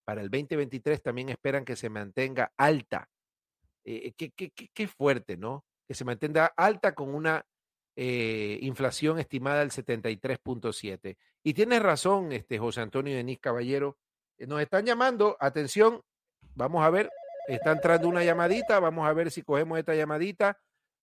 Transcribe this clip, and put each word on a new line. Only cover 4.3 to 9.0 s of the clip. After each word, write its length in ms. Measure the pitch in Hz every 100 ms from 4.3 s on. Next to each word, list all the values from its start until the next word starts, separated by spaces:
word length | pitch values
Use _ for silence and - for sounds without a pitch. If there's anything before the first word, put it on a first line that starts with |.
qué, 200 | - 175
qué, 180 | - -
qué 140 | - 208
fuerte, 480 | - 143 123 - 90
¿no? 300 | 110 139 _ _ -
Que 100 | 127
se 100 | 127
mantenga 480 | 120 151 156 160 -
alta 400 | 196 202 196 160
con 180 | 139
una, 320 | 147 160 160 - _ _ _ _ -
eh, 600 | 127 123 113 110 104 107
inflación 580 | 131 123 131 -